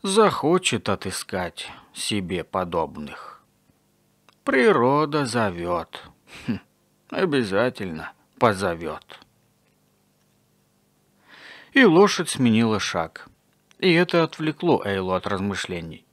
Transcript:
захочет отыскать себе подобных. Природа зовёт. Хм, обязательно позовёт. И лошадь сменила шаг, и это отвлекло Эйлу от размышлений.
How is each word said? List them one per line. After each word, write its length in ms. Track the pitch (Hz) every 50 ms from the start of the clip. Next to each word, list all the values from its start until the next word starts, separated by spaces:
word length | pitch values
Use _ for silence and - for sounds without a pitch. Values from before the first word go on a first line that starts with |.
захочет 880 | - 196 190 214 214 190 131 - - 147 170 180 180 - - 107 - -
отыскать 800 | 101 90 - 98 - - - - - 95 90 85 - - - - - - - _ _
себе 500 | - - - 107 104 95 85 95 87 78
подобных. 960 | _ - 95 92 87 80 85 80 71 - 76 76 71 - - - - - - _ _ _ _ _ _ _ _ _ _ _ _ _ _ _ _ _ _ _ _ _ -
Природа 800 | 262 262 240 226 190 139 117 127 139 147 156 147 147 156 143
зовёт. 800 | 120 110 120 113 101 90 85 85 87 87 85 80 _ - - - - _ _ _ _ - - -
Хм, 120 | - 110 98 _ _ _ _ _ _ _ _ _ _
обязательно 1000 | - - 190 180 147 135 120 98 95 98 117 127 120 - 107 92 82 78 78 - - _ _ _ _ _
позовёт. 800 | 131 113 101 92 101 92 85 82 85 78 76 - _ _ - - - _ _ _ _ _ _ _ _ _ _ _ _ _ _ _ _ _ _ _ _ _ _ _ _ _ _ _ _ _ _ _ _ _ _ _ _ _ _ _ _ _ - - - - - - - _ _
И 120 | 277 262
лошадь 440 | 208 156 170 202 196 - - 170 -
сменила 500 | - - 131 120 110 110 117 113 110 101
шаг, 500 | - - - 92 82 82 _ - - - _ _ _ _ _ _ _ _ _
и 160 | _ - 190 165
это 300 | 170 175 170 - 170 165
отвлекло 580 | 160 - - 156 156 147 _ - 175 143 - -
Эйлу 300 | 101 98 95 92 92 92
от 140 | 90 -
размышлений. 760 | 98 101 92 95 101 98 87 - - 92 87 82 82 78 - _ _